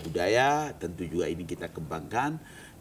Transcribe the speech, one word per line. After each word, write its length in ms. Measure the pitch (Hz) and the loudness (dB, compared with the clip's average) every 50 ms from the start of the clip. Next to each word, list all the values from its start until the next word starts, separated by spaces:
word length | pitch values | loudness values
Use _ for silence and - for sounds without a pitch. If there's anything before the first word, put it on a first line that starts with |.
| - | -2
budaya 720 | 82 78 87 87 98 110 120 131 139 147 151 151 143 - | -2 0 2 4 6 6 6 6 6 6 4 2 -2 -4
tentu 320 | - - 85 87 87 90 80 | -6 -6 -6 -4 -4 -4 -2
juga 240 | 78 87 85 78 | 0 0 0 0
ini 160 | 82 82 85 78 | 0 -4 -4 -6
kita 240 | 87 85 90 85 | -6 -6 -6 -8
kembangkan. 880 | - 85 80 - - 80 73 71 101 120 135 147 160 156 - - - - - - - - | -8 -8 -6 -6 -6 -6 -6 -2 0 0 2 0 0 -4 -8 -12 -16 -18 -18 -18 -16 -10